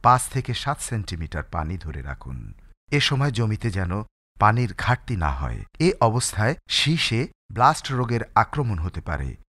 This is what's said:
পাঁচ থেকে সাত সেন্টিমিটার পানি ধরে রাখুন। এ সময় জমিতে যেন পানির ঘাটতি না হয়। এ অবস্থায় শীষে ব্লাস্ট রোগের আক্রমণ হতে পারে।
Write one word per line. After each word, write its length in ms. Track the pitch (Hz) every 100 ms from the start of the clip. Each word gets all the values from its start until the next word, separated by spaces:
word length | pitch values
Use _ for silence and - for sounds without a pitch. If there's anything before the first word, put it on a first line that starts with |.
পাঁচ 200 | 127 123 -
থেকে 220 | 135 -
সাত 240 | 120 - 147
সেন্টিমিটার 640 | - 113 95 85 78 80 -
পানি 240 | 85 78 90
ধরে 240 | 76 71
রাখুন। 360 | 65 67 65 64 52 - - - _
এ 80 | 147
সময় 320 | - 135 139
জমিতে 380 | 117 113 107 117
যেন 200 | 95 90 95 110 _ _ -
পানির 340 | 107 117 120 -
ঘাটতি 380 | - 123 - 107
না 140 | 78
হয়। 280 | 65 65 53 50 -
এ 100 | 165 -
অবস্থায় 540 | 117 113 - - 110 160 _
শীষে 520 | - 143 165 - 113 120 _ _
ব্লাস্ট 340 | 107 127 156 -
রোগের 320 | 131 120 117 110 -
আক্রমণ 420 | 110 147 123 92
হতে 220 | 82 82
পারে। 280 | - 73 67 -